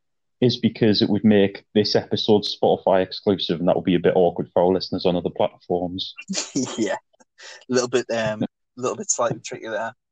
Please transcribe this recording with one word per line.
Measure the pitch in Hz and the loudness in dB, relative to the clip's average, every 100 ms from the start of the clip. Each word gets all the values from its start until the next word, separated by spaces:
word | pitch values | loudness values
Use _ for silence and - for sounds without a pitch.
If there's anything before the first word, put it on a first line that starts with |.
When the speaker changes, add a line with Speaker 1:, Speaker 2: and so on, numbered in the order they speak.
| _ _ _ _ | _ _ _ _
Speaker 1:
is | 127 120 | 0 2
because | 110 - 113 95 | -2 2 2 4
it | - | 2
would | 101 | 2
make | 110 104 98 - - 107 | 4 4 4 0 -2 0
this | 104 113 | 2 0
episode | - 104 - 104 | -2 -4 2 2
Spotify | 101 - 101 87 - 95 | 2 -2 0 2 2 2
exclusive, | 92 - - 92 - 82 | 2 -2 -2 -2 -2 -2
and | 87 | 0
that | - | 0
would | 87 | 2
be | 85 | 2
a | |
bit | 85 92 | 4 4
awkward | 87 85 73 | 2 0 -4
for | - | 0
our | 90 | 2
listeners | 92 - 92 92 | 2 -2 -2 0
on | 87 | 0
other | 87 | -2
platforms. | - 104 - _ 90 87 90 - - - 190 - | -4 -4 -4 _ -4 -4 -8 -10 -14 -10 -8 -6
Speaker 2:
<laughs> | 143 123 - | -6 -6 -4
Yeah, | 104 82 | -4 -6
a | - _ _ _ - - _ | -10 _ _ _ -20 -20 _
little | 127 123 | -2 0
bit, | 127 117 | -2 -2
um, | 113 110 107 | -2 -2 -4
a | 107 - _ - | -6 -10 _ -6
little | 123 - | -6 -6
bit | 107 | -6
slightly | - 120 113 | -2 -2 -4
tricky | - 127 110 | -10 -14 -8
there. | 107 113 - _ | -6 -8 -10 _